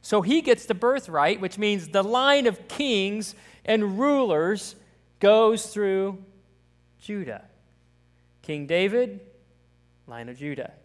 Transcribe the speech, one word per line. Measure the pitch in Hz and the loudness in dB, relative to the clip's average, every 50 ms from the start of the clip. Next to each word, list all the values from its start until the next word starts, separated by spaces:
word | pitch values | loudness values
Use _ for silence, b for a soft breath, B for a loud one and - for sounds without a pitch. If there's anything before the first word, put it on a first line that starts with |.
So | _ - - 214 185 | _ 0 0 0 2
he | 185 277 330 | 2 0 0
gets | 311 - 240 220 - | 4 2 2 2 2
the | - 220 | -6 -4
birthright, | 180 233 240 269 277 - - 160 151 143 160 202 220 | 0 0 0 0 0 -4 -4 0 2 2 2 2 -2
which | 190 185 - 202 | -4 -8 -6 -4
means | 214 208 208 196 165 151 | -2 -2 -2 -2 -6 -2
the | 156 196 196 | 0 0 0
line | 202 233 247 262 277 285 285 269 | 2 0 2 4 4 4 4 2
of | 240 196 - - - | 0 -2 -2 -12 -16
kings | - - 294 277 240 202 190 196 202 220 208 - - B B B B B B | -8 -6 -2 -2 0 0 0 -2 -4 -6 -8 -10 -12 B B B B B B
and | - 220 220 208 202 190 196 | 0 0 2 2 0 -2 0
rulers | 262 285 294 277 262 220 170 151 160 175 214 196 - - - b b b b b b b _ _ | 2 2 2 2 2 2 2 0 2 0 -2 -4 -6 -12 -16 b b b b b b b _ _
goes | - 196 214 220 226 220 226 214 - | 6 6 8 8 6 4 4 2 -4
through | - - 208 208 196 190 190 190 196 196 190 196 - _ _ _ _ _ _ _ _ _ _ _ _ _ _ | -8 -6 -4 -2 -2 0 0 -2 -4 -6 -10 -16 -20 _ _ _ _ _ _ _ _ _ _ _ _ _ _
Judah. | - - 208 202 185 131 107 95 - - _ _ _ _ _ _ _ _ _ _ _ _ _ _ _ _ _ _ | -14 -12 -10 -10 -8 -10 -12 -14 -14 -20 _ _ _ _ _ _ _ _ _ _ _ _ _ _ _ _ _ _
King | _ - 156 147 143 | _ -10 -8 -8 -4
David, | 143 165 175 185 196 202 240 247 240 196 - - - _ _ _ _ _ _ _ _ _ _ _ _ _ _ _ | -2 0 2 2 2 0 0 -2 -2 -4 -14 -18 -20 _ _ _ _ _ _ _ _ _ _ _ _ _ _ _
line | - 120 117 117 120 | -18 -14 -14 -12 -14
of | 123 123 | -14 -12
Judah. | 143 147 143 135 127 - - - _ | -10 -10 -10 -10 -12 -14 -14 -20 _